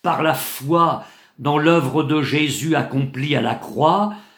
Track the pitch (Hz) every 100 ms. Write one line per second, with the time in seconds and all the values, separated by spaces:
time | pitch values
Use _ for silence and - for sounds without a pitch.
0 | 175 156 160 147 - - 135 170 170 113
1 | - - _ - 131 147 151 170 135 139
2 | 147 156 143 147 151 - 151 147 - 135
3 | 139 131 143 135 117 117 - 107 151 190
4 | 208 - -